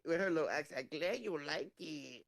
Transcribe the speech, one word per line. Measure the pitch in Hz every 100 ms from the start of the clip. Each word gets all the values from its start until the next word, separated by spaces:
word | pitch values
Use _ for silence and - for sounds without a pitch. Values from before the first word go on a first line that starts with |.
With | - 165
her | 190
little | 165 135
accent, | 123 147 147 131
I'm | 156
glad | 170 240
you | 220 165
like | 147 156 196 _
it. | 170 151 135 123